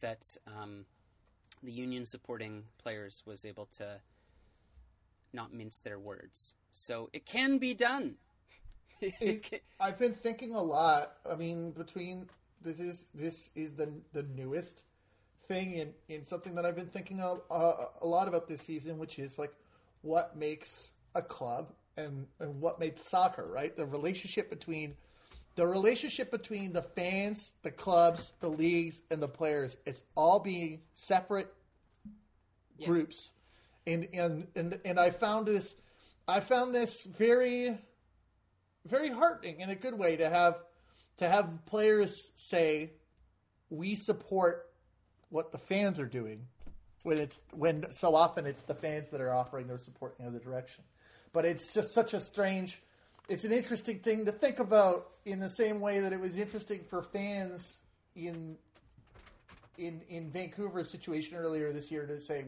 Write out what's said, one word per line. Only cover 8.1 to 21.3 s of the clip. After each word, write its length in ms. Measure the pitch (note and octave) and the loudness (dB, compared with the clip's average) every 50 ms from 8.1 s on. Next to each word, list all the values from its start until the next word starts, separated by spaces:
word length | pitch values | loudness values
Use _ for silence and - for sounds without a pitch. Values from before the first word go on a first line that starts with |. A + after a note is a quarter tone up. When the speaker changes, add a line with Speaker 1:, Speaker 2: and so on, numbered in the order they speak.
| - - | -8 -10
Speaker 1:
<laughs> 840 | _ _ _ _ _ _ - - - - - - _ _ - - | _ _ _ _ _ _ -20 -20 -20 -20 -20 -20 _ _ -10 -6
Speaker 2:
It, 600 | - F#3+ - - A#3 G3+ A3 G#3+ - - G#3+ - _ _ _ - | -6 -6 -4 0 0 0 0 0 -4 -10 -12 -12 _ _ _ -2
I've 200 | F#3+ G3 F#3+ - | 0 0 0 2
been 140 | B3 A#3+ G#3+ | 0 0 0
thinking 400 | - - A3+ A3+ - C4 A3+ A#3 | 0 -4 -4 -4 -4 -8 -4 -2
a 60 | G3 F3 | -2 0
lot. 540 | D#3+ C#3+ D#3 D#3+ D#3+ D3+ D3 D3 - - _ - - | 2 4 6 6 8 6 6 4 -2 -10 _ -6 -6
I 60 | E3+ | -4
mean, 360 | D#3 E3 E3 E3+ E3+ E3+ E3+ | -4 -4 -4 -4 -4 -6 -8
between, 580 | D#3 D#3+ E3 - - F#3+ F3 F3+ F#3 F#3 F3 F3+ - _ _ _ _ _ | -8 -10 -12 -10 -8 -10 -8 -8 -10 -12 -12 -16 -20 _ _ _ _ _
this 180 | - E3 D#3+ D#3+ | -10 -10 -8 -6
is, 260 | F3 F3 F3 F3 - _ - | -8 -8 -8 -10 -16 _ -12
this 360 | D3 D3+ E3 E3 - - - - | -8 -8 -6 -6 -8 -12 -12 -10
is 200 | D#3 D#3 D3+ C#3 | -10 -10 -8 -4
the, 160 | D3 D3+ D3+ D3 D#3 E3+ _ - | -4 -4 -4 -6 -12 -14 _ -8
the 100 | D3 C#3+ | -8 -6
newest 580 | C#3 C3 C3+ C3 C3 C#3+ E3+ F3 - - - _ _ _ _ _ _ _ _ _ _ _ _ _ | -6 -8 -8 -6 -4 -4 -4 -6 -8 -16 -20 _ _ _ _ _ _ _ _ _ _ _ _ _
thing 260 | - F#3+ F#3 F#3+ F#3 F3 | -6 -4 -4 -4 -4 -4
in, 200 | E3 D3+ D3+ - - _ | -6 -6 -8 -10 -16 _
in 160 | - D#3 D3+ C#3+ | -12 -12 -12 -10
something 300 | - F3+ E3+ - F#3+ E3+ | -8 -8 -8 -6 -6 -4
that 100 | F3 F3 | -2 0
I've 100 | F3 E3+ | 0 -2
been 120 | F3 F3+ F3 | -2 -8 -8
thinking 300 | - G3 F#3 - F#3+ F#3+ | -10 -10 -10 -8 -6 -4
of, 200 | F#3 F3+ F3+ F3+ - - | -2 -2 -2 -4 -4 -4
uh, 340 | E3 E3 E3 E3+ E3 - B2 - - - | 0 4 4 4 4 4 -2 -8 -6 -4
a 60 | - | 0
lot 200 | E3+ E3+ F3+ G3 | 2 4 4 4
about 200 | F#3 F3 E3 E3+ | 4 2 0 0
this 140 | E3+ D#3+ C#3 | -2 -10 -10
season, 360 | - - D#3+ D3+ C3+ D#3+ D#3+ | -8 -8 -8 -8 -6 -8 -8
which 220 | D#3 D#3+ D#3 - - | -8 -8 -10 -8 -10
is, 180 | C#3 C#3 - | -10 -8 -6
like, 160 | - D3 D3 - _ _ _ _ _ _ _ _ _ | -8 -8 -8 -8 _ _ _ _ _ _ _ _ _
what 340 | - D#3 D#3+ E3+ D#3+ - - | -4 0 2 2 2 0 -4
makes 520 | D3+ D3+ D3+ D3+ D3+ - - - - - - _ _ _ _ - | -4 -4 -4 -4 -6 -10 -14 -14 -14 -16 -18 _ _ _ _ -4
a 60 | F3+ | -4
club 520 | F3 - | -4 -4